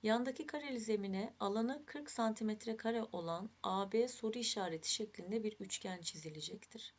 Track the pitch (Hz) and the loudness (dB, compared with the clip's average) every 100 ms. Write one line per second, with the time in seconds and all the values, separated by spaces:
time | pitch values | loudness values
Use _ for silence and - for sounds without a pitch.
0 | 214 226 247 262 302 302 285 254 220 214 | 6 4 4 -2 -4 -4 -4 -4 2 2
1 | 196 190 214 - 202 208 226 285 285 294 | 2 0 -2 0 0 2 2 0 -6 -10
2 | 294 - 226 220 220 214 226 226 226 233 | -8 2 2 4 0 0 -2 0 2 0
3 | 220 175 165 165 214 - 202 190 196 208 | 0 -2 0 -2 -4 -2 2 2 4 4
4 | 247 - 220 233 233 - 185 160 - - | 4 2 -2 0 0 2 0 0 0 0
5 | 220 - 180 226 214 208 190 - 196 180 | 0 -6 -2 0 0 -2 -6 -4 -4 -4
6 | 165 156 156 156 156 185 - 214 - | -6 -6 -8 -6 -6 -8 -12 -14 -14